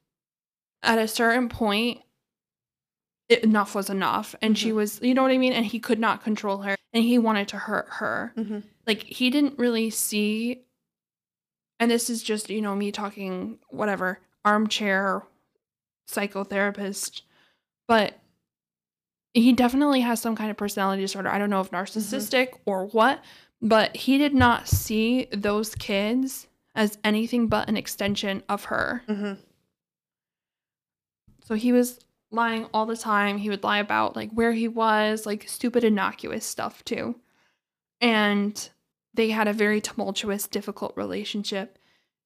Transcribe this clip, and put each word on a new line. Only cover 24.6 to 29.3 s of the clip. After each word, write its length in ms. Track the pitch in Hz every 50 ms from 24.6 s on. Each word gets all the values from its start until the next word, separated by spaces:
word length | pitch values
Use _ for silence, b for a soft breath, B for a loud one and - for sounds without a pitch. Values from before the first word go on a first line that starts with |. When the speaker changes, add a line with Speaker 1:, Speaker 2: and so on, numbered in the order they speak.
| - -
Speaker 1:
see 580 | - - - - 220 214 220 233 247 254 - -
those 420 | - 208 196 208 208 214 220 220 -
kids 720 | - - - 208 196 202 214 240 262 262 262 - - - _ _ _ _ _ -
as 220 | 220 214 208 208 -
anything 460 | - 214 214 214 226 226 247 240 233 214
but 200 | 220 214 - -
an 80 | 226
extension 640 | 196 - - - - 202 202 202 196 - 196 190 190 - -
of 160 | 208 202 -
her. 380 | - 220 226 - - 247 240 - -
Speaker 2:
Mm-hmm. 240 | 214 202 208 208